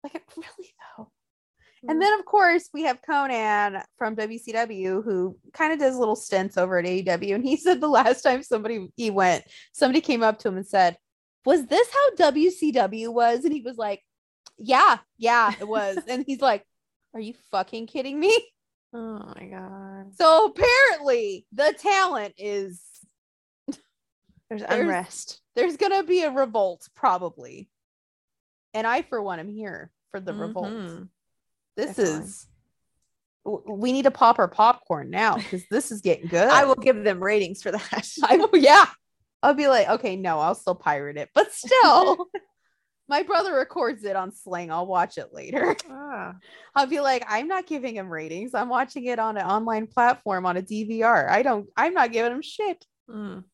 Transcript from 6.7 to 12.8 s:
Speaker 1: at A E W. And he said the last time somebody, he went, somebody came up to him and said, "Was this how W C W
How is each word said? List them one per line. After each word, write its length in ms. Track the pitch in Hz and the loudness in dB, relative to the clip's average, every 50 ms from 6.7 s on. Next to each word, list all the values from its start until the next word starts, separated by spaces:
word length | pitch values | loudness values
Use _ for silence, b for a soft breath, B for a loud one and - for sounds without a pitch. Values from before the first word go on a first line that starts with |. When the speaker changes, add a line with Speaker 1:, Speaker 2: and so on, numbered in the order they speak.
| 185 | 0
Speaker 1:
at 80 | 175 170 | -2 -2
A 120 | 180 185 | -2 -4
E 40 | 190 190 | -2 -2
W. 320 | 190 175 165 202 202 196 | -2 -2 -2 -2 -4 -4
And 100 | 214 247 | -2 0
he 100 | 262 285 | -2 -2
said 240 | - - 370 370 247 | 0 2 0 2 2
the 80 | 285 | 2
last 340 | 302 285 233 262 233 254 - | 2 4 4 4 4 0 2
time 220 | - 294 247 262 - | 2 0 0 0 -2
somebody, 460 | - 247 220 208 214 233 214 185 - _ | -4 -4 -4 -4 -6 -8 -8 -10 -12 _
he 140 | - 240 220 | -6 -6 -4
went, 340 | 196 196 190 180 170 - - B B B B B | 0 2 2 2 2 0 -4 B B B B B
somebody 300 | B - 294 262 262 320 | B 0 0 2 2 0
came 200 | - - 277 233 226 | 0 0 -2 2 2
up 160 | 220 220 220 | 0 0 0
to 100 | - 226 | -4 -6
him 80 | 185 | -6
and 100 | 185 196 | -6 -8
said, 300 | - - 196 185 175 170 _ _ _ _ _ _ _ _ _ _ | -2 2 2 2 2 0 _ _ _ _ _ _ _ _ _ _
"Was 220 | 254 311 339 262 | 2 2 2 2
this 200 | - 277 392 480 - | 0 2 2 2 2
how 260 | - 554 571 539 427 | 2 2 2 2 4
W 340 | - 349 294 262 302 311 359 | 4 2 2 4 4 2 2
C 220 | 359 - 330 302 220 | 2 0 -4 0 2
W 380 | 254 | 2